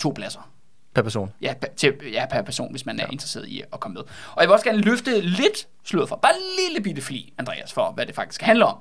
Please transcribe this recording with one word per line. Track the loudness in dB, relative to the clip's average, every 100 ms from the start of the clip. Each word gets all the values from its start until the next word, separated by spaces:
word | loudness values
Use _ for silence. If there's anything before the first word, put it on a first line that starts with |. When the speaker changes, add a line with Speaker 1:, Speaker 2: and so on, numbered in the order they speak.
Speaker 1:
to | -4 -4
pladser. | -8 -10 -16 -20 -20 -20 -4
Speaker 2:
Per | 0
person? | 0 0 -6 -6
Speaker 1:
Ja, | -6 -6
per, | -8 2
til, | 2 2 -4
ja, | -4 -2
per | -2
person, | -4 -6 -8
hvis | -8 -8
man | -6
er | -6
Speaker 2:
Ja. |
Speaker 1:
interesseret | -8 -8 -10 -10
i | -12 -12
at | -10
komme | -10
med. | -10
Og | -14 -16 -4 4
jeg | 8
vil |
også | 8
gerne | 6 4
løfte | 4 2 2 0
lidt | 2 2 2 0 -10 -14
sløret | -2 0 0
for, | 2
bare | 4
en | 4 -2 -2 -2
lille | -2
bitte | -4 -4
fli, | -6 -8 -10 -10
Andreas, | -8 -8 -6
for | 0 0
hvad | 0 -4
det |
faktisk | -4 -8 -2
handler | 4 6 6
om. | 2